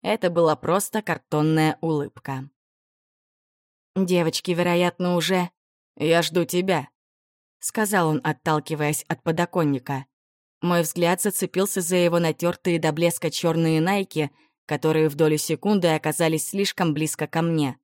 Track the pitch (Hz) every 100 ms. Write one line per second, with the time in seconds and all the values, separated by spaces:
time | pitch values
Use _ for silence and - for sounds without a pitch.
0 | 185 220 185 170 165 151 160 185 - 220
1 | 214 165 _ 151 156 160 156 - 165 151
2 | 101 - - 131 139 _ _ _ _ _
3 | _ _ _ _ _ _ _ _ _ 190
4 | 185 180 165 - - 170 175 175 175 -
5 | 180 175 160 185 175 _ _ _ _ -
6 | 151 165 160 170 165 180 190 170 - _
7 | _ _ _ _ _ _ - - 208 202
8 | 165 151 160 151 - 151 - 156 147 151
9 | - 160 - 160 175 180 156 139 - 139
10 | 135 _ _ _ _ _ 175 175 165 170
11 | 170 180 208 - 185 180 202 - 170 180
12 | 175 170 165 156 170 175 190 170 156 151
13 | 170 165 160 - 170 165 165 160 165 202
14 | 190 156 147 _ _ _ - 147 160 156
15 | 156 147 156 151 - 156 202 208 170 160
16 | - 151 165 160 - 196 196 - 175 147
17 | 156 - 151 165 170 165 139 117